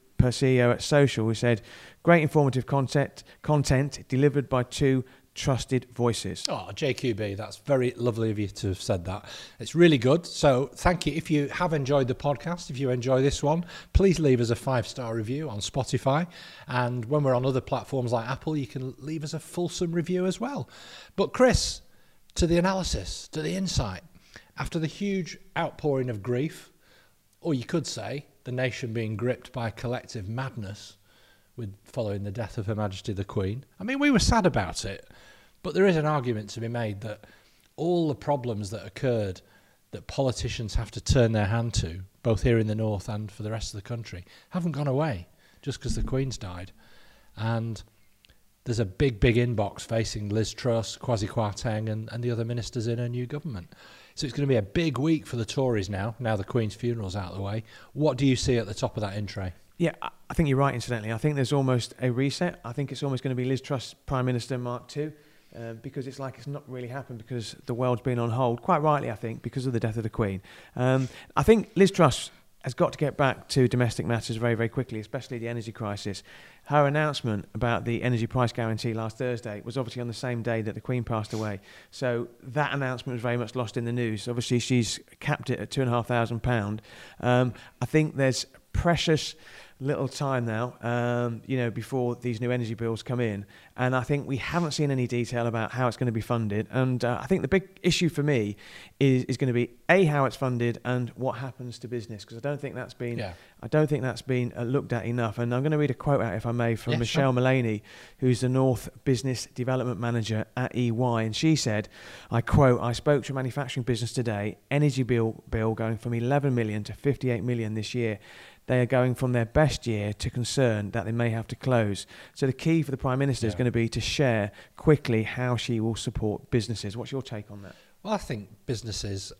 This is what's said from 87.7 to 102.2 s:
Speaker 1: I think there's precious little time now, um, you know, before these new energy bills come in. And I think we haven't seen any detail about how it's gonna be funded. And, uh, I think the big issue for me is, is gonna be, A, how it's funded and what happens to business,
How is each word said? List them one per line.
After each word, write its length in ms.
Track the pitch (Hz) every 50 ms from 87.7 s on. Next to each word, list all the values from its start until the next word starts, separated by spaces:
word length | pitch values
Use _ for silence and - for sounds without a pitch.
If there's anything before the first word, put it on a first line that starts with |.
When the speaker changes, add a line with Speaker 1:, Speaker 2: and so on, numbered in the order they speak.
| - -
Speaker 1:
I 60 | 123 -
think 280 | - 156 156 151 -
there's 300 | 131 135 131 123 - - - - - _ _ -
precious 600 | - - 175 170 - - 170 160 - - - - - - - - - - - - -
little 260 | 131 139 139 - 135 127
time 380 | - - 147 135 135 123 120
now, 300 | 117 110 110 123 123 - -
um, 600 | - 117 120 120 120 120 120 120 120 120 117 110 - -
you 100 | 131 127
know, 140 | 120 117
before 440 | 117 117 107 - 139 131 123 120 120
these 240 | 120 123 123 117 110
new 120 | 123 120
energy 240 | 123 123 120 110 113
bills 260 | 104 117 113 113 107
come 180 | - - 127 123
in. 240 | 120 113 101 101 104 - - - - - -
And 200 | - 123 127 131
I 60 | 127
think 260 | 117 - 147 143 - -
we 100 | 139 113
haven't 360 | - - - 175 175 151 -
seen 180 | - 151 143
any 160 | 135 131 123 113
detail 400 | 120 120 120 - 123 120 117 120
about 240 | 110 117 110 -
how 160 | - 127 127 120
it's 100 | 110 -
gonna 140 | 127 123
be 100 | 110 110
funded. 460 | 104 - 123 117 113 104 101 104 - -
And, 340 | - 131 131 131 127 120 -
uh, 140 | 120 123 -
I 60 | -
think 160 | 131 190 -
the 60 | - -
big 320 | 190 190 190 - - -
issue 260 | - 180 - - 180 156
for 140 | - -
me 360 | 143 151 143 120 104 104 104 - - - - - - - - -
is, 240 | 139 135 131 127 127
is 140 | - 127 117
gonna 160 | 139 127 117
be, 180 | 120 123 - - - - -
A, 160 | 170 196 185
how 200 | 151 147 143 135
it's 100 | 123 -
funded 440 | - 135 127 127 120 120 120 113 - -
and 240 | 123 127 123 123 117 -
what 240 | - 123 131 - 117
happens 400 | 135 127 - - 123 123 117 -
to 80 | - 113
business, 360 | 123 120 104 - 110 101